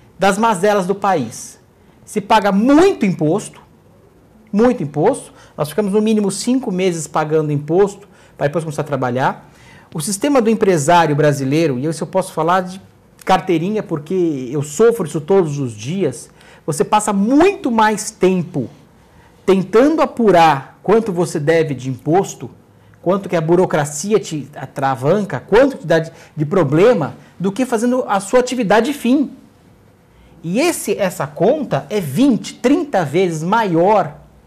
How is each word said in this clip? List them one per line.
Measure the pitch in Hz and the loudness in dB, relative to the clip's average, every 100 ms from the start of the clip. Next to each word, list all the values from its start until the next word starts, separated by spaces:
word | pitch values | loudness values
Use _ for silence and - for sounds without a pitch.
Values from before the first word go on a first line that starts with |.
| _ - | _ -2
das | 196 202 | 0 2
mazelas | 226 190 208 208 180 | 0 2 2 0 0
do | 196 | -2
país. | 202 180 113 - - - _ _ _ _ - | 0 0 -2 -10 -18 -20 _ _ _ _ -10
Se | 214 | -8
paga | 196 220 202 | 2 2 4
muito | 196 240 294 392 - 208 | 2 4 6 6 2 -2
imposto, | 156 151 185 - - - _ _ _ _ _ _ _ - | 0 0 0 -4 -18 -20 _ _ _ _ _ _ _ -6
muito | 196 247 - | 0 2 2
imposto. | 147 170 185 277 - - - - | -4 0 0 0 -8 -20 -18 -8
Nós | 196 | -6
ficamos | - 208 | -4 0
no | 208 | 0
mínimo | 214 220 196 | 2 0 0
cinco | 190 - 262 240 | -4 -2 -2 -2
meses | 180 185 170 151 | -2 -2 -2 -4
pagando | 165 156 156 151 | -4 0 0 0
imposto | 147 147 170 202 - - _ - - | -2 0 2 2 0 -20 _ -20 -4
pra | 143 | -4
depois | 170 | -4
começar | 160 143 | -6 -8
a | 143 | -6
trabalhar. | 135 127 123 151 208 - - - - - | -4 -2 0 -2 -4 -14 -20 -20 -20 -14
O | 170 | -10
sistema | 151 202 285 277 | -6 -4 0 2
do | 220 | 2
empresário | 220 214 175 139 175 160 147 | 2 2 2 4 4 4 2
brasileiro, | 151 135 135 151 165 123 | 2 0 0 0 0 -2
e | 147 | -4
isso | 160 | -6
eu | 185 | -4
posso | 190 180 | -4 -4
falar | - 160 185 | -4 0 0
de | 180 190 - _ _ _ - | -2 -12 -20 _ _ _ 0
carteirinha | 185 - 165 175 214 | 0 2 -2 -2 -4
porque | 208 156 151 190 170 139 127 | -6 -8 -4 -2 -2 -2 -6
eu | 143 | -6
sofro | 139 - 226 226 160 | -6 2 2 2 -4
isso | 165 | -6
todos | 147 196 165 143 | 0 2 2 -2
os | 131 | -6
dias, | 107 113 190 160 - - - - - - | -8 -8 -4 -4 -4 -16 -20 -20 -16 -8
você | 147 | -4
passa | 208 214 214 | 0 0 0
muito | 202 208 285 370 392 277 | 0 2 4 4 2 -2
mais | 226 214 214 - | 0 0 0 -6
tempo | - 180 185 151 151 110 - _ _ _ _ _ _ - | 0 0 0 -2 -6 -8 -10 _ _ _ _ _ _ 0
tentando | 196 190 220 285 320 | 0 4 4 4 2
apurar | 277 - 220 180 160 139 - - | -2 2 4 6 6 4 -4 -10
quanto | - 220 220 | 0 2 2
você | 175 165 170 | -2 -2 -2
deve | 143 170 147 127 | 0 2 0 -4
de | 131 | -8
imposto, | 127 147 175 190 - 127 - _ _ _ _ | -8 0 0 0 -8 -16 -18 _ _ _ _
quanto | 170 196 196 | -2 -2 -2
que | 170 | -2
a | |
burocracia | 160 175 190 165 143 - 202 214 | 2 2 2 0 -2 -6 -2 -2
te | 202 156 123 - | -2 -10 -10 -14
atravanca, | 135 - 139 127 135 202 196 127 | -14 -4 -4 -2 0 0 -2 -6
quanto | - 202 277 - | 2 4 4 2
te | 151 | 0
dá | 165 | 0
de, | 156 - - - | 0 -12 -16 -6
de | |
problema, | 147 190 143 156 220 220 127 - - - | -2 0 2 4 4 4 -2 -8 -20 -6
do | 185 | -6
que | 196 254 | -2 -2
fazendo | 226 247 254 - | 0 0 0 0
a | 202 | -4
sua | 196 254 | 0 0
atividade | 247 254 202 214 233 | 0 -2 2 2 2
fim. | 285 233 277 262 - - _ _ _ _ _ _ _ - - | -2 0 2 0 -6 -20 _ _ _ _ _ _ _ -20 -14
E | 160 196 | -6 -2
esse, | 339 - - 196 | 0 -2 -4 -2
essa | 190 180 147 | -4 -4 -8
conta | - 190 311 254 139 - | -2 0 0 -2 -4 -4
é | 214 | -6
vinte, | 156 139 277 214 - - | -4 0 2 2 -2 -4
trinta | 247 302 294 202 156 | 0 0 0 -2 0
vezes | 151 190 160 | 0 0 -2
maior | 165 220 214 165 180 214 151 - - _ | -2 0 0 2 4 2 0 -6 -20 _